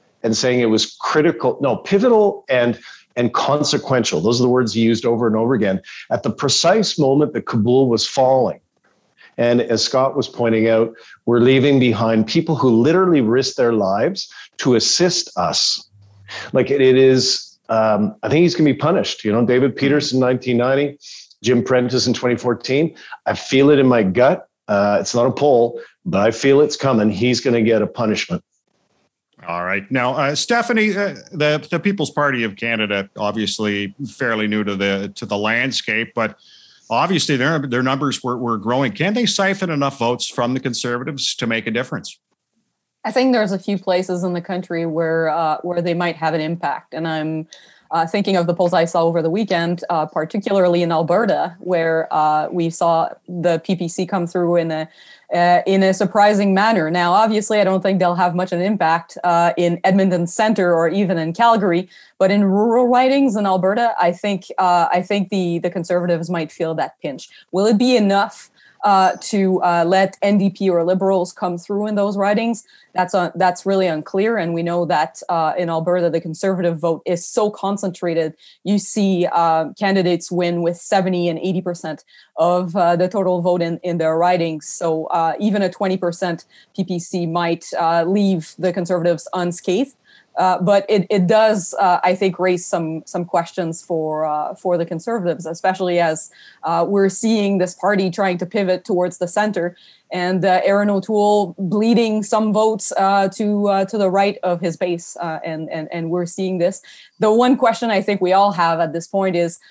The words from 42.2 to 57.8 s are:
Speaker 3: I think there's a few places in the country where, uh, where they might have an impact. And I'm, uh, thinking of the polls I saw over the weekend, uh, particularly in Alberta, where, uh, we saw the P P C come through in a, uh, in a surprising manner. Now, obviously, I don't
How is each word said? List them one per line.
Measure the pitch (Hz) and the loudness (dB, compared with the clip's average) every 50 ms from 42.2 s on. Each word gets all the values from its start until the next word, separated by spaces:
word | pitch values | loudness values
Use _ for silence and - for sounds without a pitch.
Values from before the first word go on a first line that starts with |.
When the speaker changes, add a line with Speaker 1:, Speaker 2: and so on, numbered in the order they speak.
| _ _ _ _ _ _ _ _ _ _ _ _ _ _ _ _ - | _ _ _ _ _ _ _ _ _ _ _ _ _ _ _ _ -10
Speaker 3:
I | 220 | -4
think | 214 254 254 262 247 | 0 0 2 2 2
there's | 226 214 185 | 2 0 0
a | 196 185 | -2 -4
few | - - 202 185 | -4 -4 -4 -4
places | - 190 180 180 185 - 180 175 180 | -2 0 0 0 0 -2 -4 -4 -4
in | 180 | -4
the | 175 175 | -4 -6
country | 175 - 190 - - - 175 165 170 | -6 -6 -8 -8 -6 -6 -6 -4 -4
where, | 165 156 165 165 160 165 165 165 156 | -4 -2 -2 -2 0 0 0 0 0
uh, | 151 170 165 156 151 - | 0 0 0 -2 -2 -4
where | - 180 175 175 | -4 -4 -4 -2
they | 170 180 170 | -2 -2 -2
might | 175 175 175 160 | -2 -2 -4 -4
have | - - 156 165 | -2 -2 -2 -2
an | 160 | -2
impact. | 156 156 170 170 - 143 139 - - _ - | -2 -4 -6 -4 -4 -6 -6 -6 -10 _ -10
And | 160 160 | -8 -6
I'm, | 165 160 156 156 156 160 156 160 - - - - - _ _ _ _ | -4 -4 -4 -4 -4 -6 -6 -8 -10 -16 -20 -20 -20 _ _ _ _
uh, | 156 170 170 | -4 -2 -2
thinking | 170 - 202 196 208 190 | -2 -2 -2 -2 0 0
of | 175 170 170 | 0 0 0
the | 170 | 0
polls | 170 180 175 | 0 0 2
I | 180 165 170 | 2 2 0
saw | 170 - 175 170 | 2 0 0 0
over | 165 170 170 | 2 0 0
the | 156 165 | 0 0
weekend, | 165 214 220 - 185 170 170 170 180 170 - - | -2 -2 -2 -2 -2 -2 0 -2 -4 -4 -4 -4
uh, | 175 156 156 | -2 -2 -2
particularly | 156 - 175 160 170 - 208 - 214 196 196 180 180 175 175 | -2 -4 -6 -4 -4 -6 -6 -4 0 2 2 4 4 2 2
in | 175 170 | 0 0
Alberta, | 170 160 165 156 175 208 233 196 156 147 156 175 170 180 | 0 0 0 2 0 2 2 2 0 0 -2 -4 -6 -10
where, | - 180 180 165 165 165 160 160 156 - | -4 -2 -2 0 0 0 0 0 -2 -2
uh, | - 156 151 151 151 151 151 - | 0 0 2 2 2 0 -2 -2
we | - 180 165 165 | -2 -2 -2 -2
saw | 165 - 175 170 165 165 165 - - - _ - | -2 0 0 2 2 2 0 -2 -6 -12 _ -12
the | 180 175 165 175 165 160 | -8 -2 0 0 0 0
P | - - 190 | 0 -2 -2
P | 170 175 | -2 -4
C | 165 - - 185 | -6 -4 -6 -4
come | 180 202 185 175 | -4 -2 -4 -4
through | 170 - 180 175 170 175 | -2 -2 -2 0 2 2
in | 170 165 165 | 0 0 0
a, | 160 156 160 - _ - - - - - _ - | -4 -6 -6 -10 _ -20 -20 -20 -20 -20 _ -4
uh, | - 175 175 175 175 170 - | 0 2 4 4 4 4 4
in | - 196 196 190 | 2 2 4 4
a | 190 185 | 2 2
surprising | - 202 185 - 208 208 208 208 196 202 196 | 0 -2 0 2 4 4 4 4 2 2 2
manner. | 190 190 208 220 226 180 156 156 | 2 2 2 2 2 0 0 0
Now, | 170 180 175 175 | 0 0 2 2
obviously, | 180 208 220 220 220 214 208 - 220 208 | 4 4 4 2 2 -2 -2 0 0 2
I | 196 | 2
don't | 190 190 185 | 2 0 0